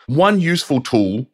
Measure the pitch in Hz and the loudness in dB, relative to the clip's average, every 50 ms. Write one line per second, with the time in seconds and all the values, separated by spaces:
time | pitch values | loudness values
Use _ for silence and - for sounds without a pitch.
0 | _ - 123 151 185 202 208 196 170 165 175 170 - - 143 127 123 - - 110 | _ -4 0 2 2 2 2 2 0 0 -2 -2 -2 -2 -2 -2 -2 0 0 0
1 | 101 95 98 113 131 - | 0 0 -2 -4 -8 -10